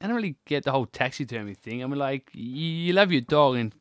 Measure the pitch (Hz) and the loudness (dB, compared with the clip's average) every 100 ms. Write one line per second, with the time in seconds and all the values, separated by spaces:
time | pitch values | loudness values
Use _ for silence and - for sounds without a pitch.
0 | 202 233 196 139 - 143 139 135 113 - | -4 -2 -2 -6 -2 -2 0 0 -2 -2
1 | 127 - 131 117 104 95 110 123 131 143 | -4 -4 -8 -8 -10 -12 -10 -8 -6 -4
2 | 135 135 - - 117 139 165 165 175 185 | -4 -4 -10 -14 -10 -6 -4 -2 2 4
3 | 196 143 - 151 143 123 110 - | 4 4 4 4 4 4 -2 -6